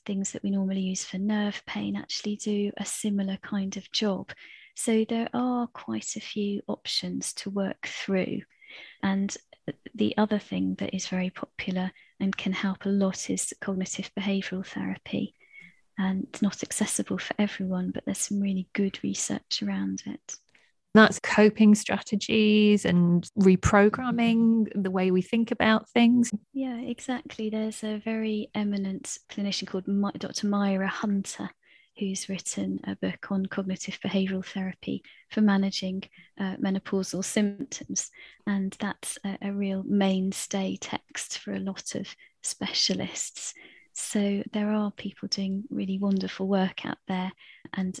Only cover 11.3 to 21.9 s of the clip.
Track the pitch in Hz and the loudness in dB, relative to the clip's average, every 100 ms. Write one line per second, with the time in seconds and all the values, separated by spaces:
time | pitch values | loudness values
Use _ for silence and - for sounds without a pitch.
11.3 | - - - - 185 185 - _ - 196 | -6 -12 -10 -4 -2 -4 -6 _ -4 -2
12.3 | - 190 185 196 190 196 202 190 - - | -2 -2 0 -2 0 0 2 2 0 -4
13.3 | 185 - - - 190 185 - - - 196 | -2 -4 -6 -4 -2 -4 -6 -8 -4 0
14.3 | 196 - 185 - 196 - 196 - - 202 | 0 0 -6 -6 -6 -6 -6 -6 -4 -4
15.3 | _ _ - 175 _ _ - 190 190 - | _ _ -20 -20 _ _ -2 0 0 -4
16.3 | - 202 - - - 208 - 196 190 - | 0 0 0 -6 -2 -2 -2 -2 -4 -2
17.3 | - 208 - 185 185 185 - - 196 - | 0 0 0 -2 -2 -2 -4 -4 -4 -2
18.3 | 202 196 190 185 - 196 - 202 196 - | 0 0 -2 -2 -2 -2 -2 -4 -4 -4
19.3 | - - - 202 196 196 190 202 - - | -4 -4 -4 -2 -2 -2 -4 -6 -10 -12
20.3 | - _ _ _ _ _ 214 220 - - | -18 _ _ _ _ _ 8 10 6 0
21.3 | - 214 214 214 208 - | 6 8 8 8 8 4